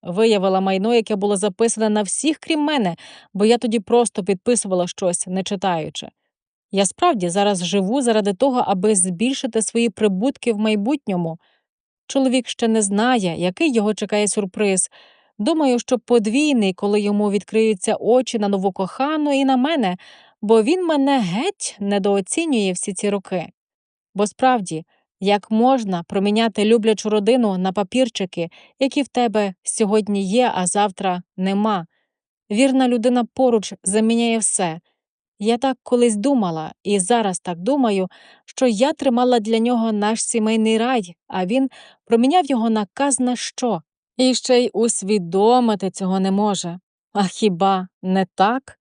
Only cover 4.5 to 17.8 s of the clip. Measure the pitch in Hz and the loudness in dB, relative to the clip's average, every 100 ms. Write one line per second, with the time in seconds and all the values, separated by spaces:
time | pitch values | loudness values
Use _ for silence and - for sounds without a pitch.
4.5 | 247 202 185 175 - 190 - - 185 185 | 0 0 -2 -2 -2 -4 -2 -4 -6 -4
5.5 | 202 190 170 151 - - _ _ _ _ | -4 -2 -2 -6 -10 -16 _ _ _ _
6.5 | _ _ 196 196 - 359 254 175 175 202 | _ _ 0 0 2 2 2 0 0 0
7.5 | 196 175 202 190 262 240 214 202 190 277 | 0 0 -2 0 0 2 2 0 0 0
8.5 | 247 - 190 208 214 190 170 233 269 - | 2 0 0 2 0 0 -2 -2 -2 -4
9.5 | 226 220 233 233 - 214 185 247 - - | -4 -4 -2 -2 0 -2 0 -2 -2 -4
10.5 | 208 220 214 202 294 - 180 165 165 _ | -2 0 0 -2 -4 -2 -4 -4 -8 _
11.5 | _ _ _ _ _ _ 269 262 254 240 | _ _ _ _ _ _ 0 2 0 -2
12.5 | - 233 220 202 202 240 254 185 165 180 | -4 0 0 0 0 2 2 0 -2 -4
13.5 | 185 330 226 208 208 208 208 208 - 196 | 0 0 0 0 -2 -2 -2 0 -2 -6
14.5 | - 208 190 - _ - _ _ _ 208 | -2 0 0 -2 _ -20 _ _ _ -2
15.5 | 320 285 240 - 247 - 240 214 240 302 | 2 2 0 -2 -4 2 2 2 0 2
16.5 | 262 196 185 202 208 202 208 208 202 - | 2 0 0 0 0 0 0 0 -2 -2
17.5 | 214 220 208 | 0 0 0